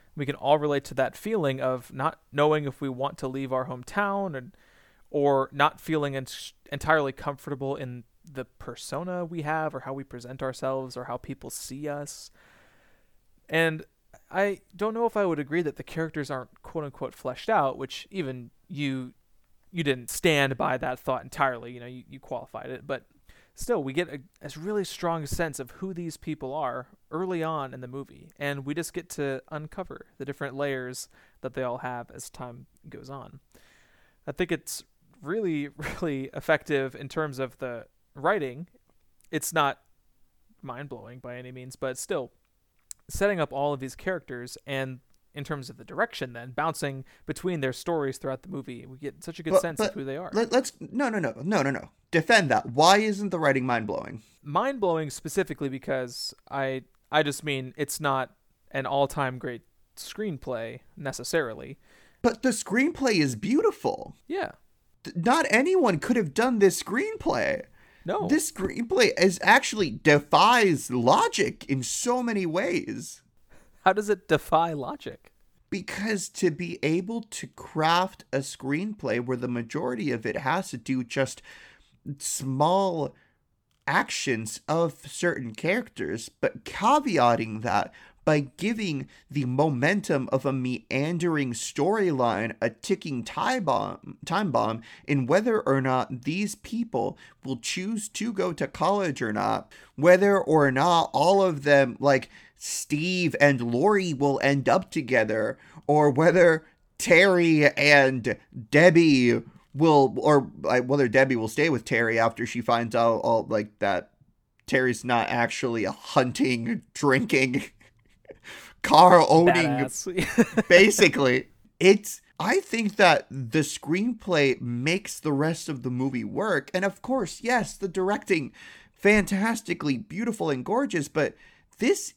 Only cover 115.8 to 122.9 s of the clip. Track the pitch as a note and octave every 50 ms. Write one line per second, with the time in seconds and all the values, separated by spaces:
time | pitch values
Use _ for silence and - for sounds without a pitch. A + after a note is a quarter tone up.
115.8 | A2+ F#2 E2+ - - - - D3 B2+ B2+ - - C4+ C3 B2 A#2 A#2 A2+ A#2 -
116.8 | - _ - - D3 C#3 C3 C3 A#2+ - - C3 C3+ B2+ B2+ - - - - _
117.8 | _ _ _ _ _ _ _ _ _ - - - - - - - - - - _
118.8 | - - - D3+ - - F3+ E3+ D#3 - D3+ D#3+ E3+ F3 E3+ F3 D#3+ C#3+ C#3 C3+
119.8 | C3+ - - - - F#3+ F3 F#3 D3+ - - A#3+ - - - A3+ - - F3+ F3+
120.8 | G3 G#3+ - - G3 D#3 - - C#3 B2+ B2 C3+ - - _ _ _ _ _ -
121.8 | E3+ F#3+ G3+ G3+ - - - - _ _ _ - D#3 G#3 D4+ G4 - - - A#3
122.8 | A3 G3